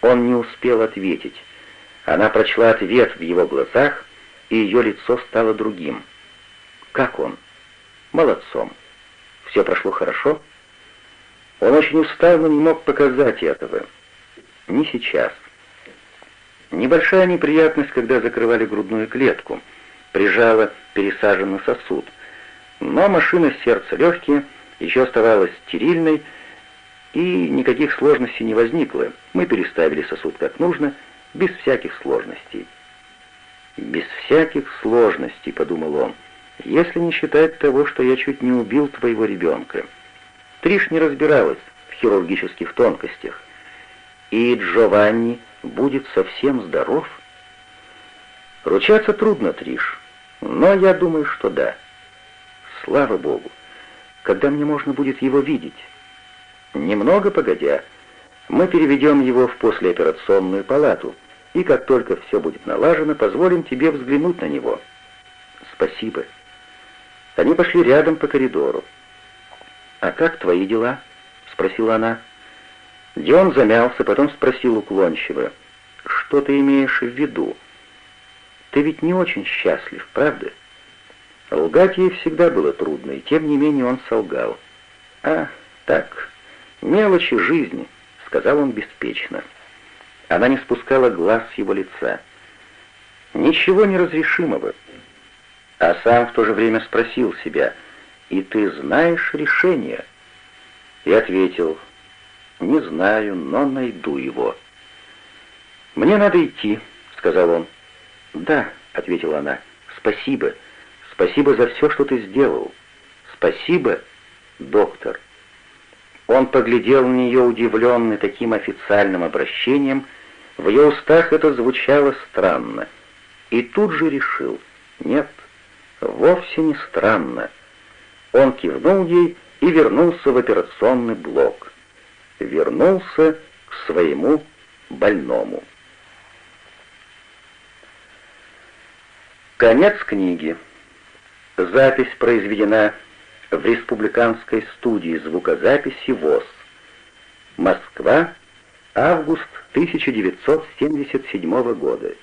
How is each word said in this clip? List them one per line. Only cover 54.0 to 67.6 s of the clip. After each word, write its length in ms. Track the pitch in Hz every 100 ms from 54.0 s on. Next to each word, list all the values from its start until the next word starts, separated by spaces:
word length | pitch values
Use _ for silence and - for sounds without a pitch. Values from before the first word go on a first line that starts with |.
| - _
Когда 280 | - 95 143
мне 140 | 147
можно 280 | 147 151 143
будет 280 | 139 139 131
его 200 | 131 135
видеть?» 340 | 139 147 120 - - - - - - - - - _
«Немного 580 | 73 76 104 110 190 202
погодя. 500 | - 113 - 71 71 - - - - - _ -
Мы 200 | 123 180
переведём 520 | 175 156 139 143 143
его 280 | 127 123 127
в 80 | -
послеоперационную 1080 | 113 - 92 87 80 80 - 98 92 98
палату, 540 | 95 135 151 85 - - _ - _
и 100 | -
как 220 | 175 131 -
только 300 | 131 - 92
всё 220 | - 104
будет 260 | 80 78 -
налажено, 500 | 76 143 160 151 151
позволим 480 | 107 104 180 175
тебе 260 | - 127 156
взглянуть 500 | 147 127 143 160 175
на 60 | 160
него». 340 | 143 120 117 - - - - - - - - -
«Спасибо». 520 | - 80 - 110 - 58 - - - - - - - - - -
Они 200 | - 107
пошли 280 | 165